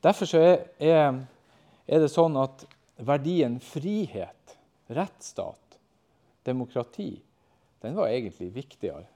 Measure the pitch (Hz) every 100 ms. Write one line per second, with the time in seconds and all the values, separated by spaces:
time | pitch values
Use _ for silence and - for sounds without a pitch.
0 | 156 147 180 165 170 180 - _ 151 165
1 | 143 131 131 _ _ _ _ _ - 156
2 | 151 160 165 143 135 - - _ _ -
3 | 117 139 143 175 127 123 - 156 160 208
4 | 170 107 87 _ _ - _ _ _ 123
5 | 196 _ - - - - _ _ _ _
6 | _ _ _ _ - 127 123 127 120 -
7 | 202 - _ _ _ _ _ _ 110 180
8 | 143 123 110 85 90 113 135 - 95 73
9 | 90